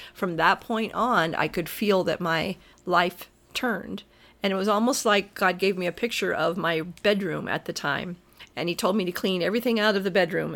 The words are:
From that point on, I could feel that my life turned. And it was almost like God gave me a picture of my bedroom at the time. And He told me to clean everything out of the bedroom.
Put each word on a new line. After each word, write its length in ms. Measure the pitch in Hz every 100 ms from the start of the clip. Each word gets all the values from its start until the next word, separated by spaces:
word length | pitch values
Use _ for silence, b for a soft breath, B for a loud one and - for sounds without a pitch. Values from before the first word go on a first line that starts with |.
| B
From 220 | - 190 160
that 260 | 165 190
point 320 | - 220 220
on, 400 | - 233 208 165
I 140 | - 156
could 200 | - 156
feel 360 | - 208 190
that 180 | 165 -
my 340 | 175 160 196 180 B B -
life 460 | 175 175 - - _ _ -
turned. 480 | 247 196 - 196 - b b b
And 80 | 196
it 60 | 190
was 100 | 202
almost 380 | 208 233 262 226
like 280 | 202 196 -
God 220 | 190 180
gave 200 | 190 185
me 100 | 175
a 40 |
picture 400 | 170 233 - 185
of 240 | - 165 180
my 240 | 160 165
bedroom 640 | 170 - 202 202 190 151 -
at 160 | 151
the 80 | -
time. 460 | - 147 135 180 175 _ B B -
And 100 | 170
He 80 | 165
told 220 | 180 208
me 80 | 180
to 60 |
clean 280 | 175 196 185
everything 380 | 170 226 247 226
out 160 | 214 196
of 80 |
the 80 | 196
bedroom. 420 | 190 170 170 156